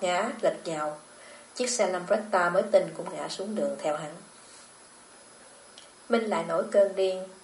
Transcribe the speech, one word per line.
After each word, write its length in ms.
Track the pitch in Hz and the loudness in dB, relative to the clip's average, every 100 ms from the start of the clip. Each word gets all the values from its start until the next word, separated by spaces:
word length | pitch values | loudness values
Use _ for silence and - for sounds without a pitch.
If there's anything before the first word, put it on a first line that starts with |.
ngã 300 | 180 180 233 - | 0 0 0 0
lệch 240 | 165 156 170 | 0 0 -6
nhào. 320 | 156 151 - - - - - - | -4 -4 -6 -16 -20 -20 -20 -16
Chiếc 160 | - 247 | -4 -2
xe 160 | - 185 | 2 2
Lambretta 640 | 180 175 220 - 185 175 | 0 0 0 2 2 4
mới 120 | 180 | 2
tinh 280 | 220 196 170 - | 4 4 4 -6
cũng 100 | - 151 | -8 -8
ngã 120 | 156 | -8
xuống 260 | - 202 | -6 -6
đường 220 | 214 - 143 | -2 -2 -2
theo 140 | 160 151 | -2 -4
hắn. 180 | 151 170 - - - - - - - - - - - - - - - - - - - | -6 -12 -20 -20 -20 -20 -20 -20 -20 -20 -20 -20 -20 -20 -20 -20 -20 -20 -20 -20 0
Minh 160 | 233 | 0
lại 200 | 214 170 170 | 2 -2 0
nổi 160 | 165 214 | -2 2
cơn 260 | 208 196 190 | 4 4 4
điên, 260 | 190 185 - - | 0 0 -8 -16